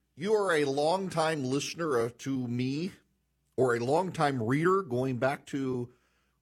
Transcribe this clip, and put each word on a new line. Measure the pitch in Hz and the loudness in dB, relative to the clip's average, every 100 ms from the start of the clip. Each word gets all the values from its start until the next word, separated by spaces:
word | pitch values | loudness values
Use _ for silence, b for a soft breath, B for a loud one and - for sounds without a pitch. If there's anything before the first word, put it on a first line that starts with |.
| _ | _
you | - 185 | -8 0
are | 214 196 | 2 4
a | 160 | 2
longtime | 143 139 151 190 190 170 160 160 | 2 2 2 2 0 0 0 0
listener, | 127 139 139 - 165 123 | 0 -2 -2 -6 0 0
uh, | 117 - | 0 -4
to | 139 135 123 | -6 -4 -2
me, | 120 127 139 185 - _ _ _ _ _ - | -2 -2 -4 -6 -10 _ _ _ _ _ 0
or | 127 | 2
a | 117 | 2
longtime | 120 156 185 160 147 135 | 2 0 0 0 0 0
reader, | 110 139 175 190 | 0 2 2 2
going | 185 120 135 123 | 0 -2 -2 0
back | 131 143 - | 0 -2 -6
to | 143 131 123 123 b b b b b | -4 -2 -4 -6 b b b b b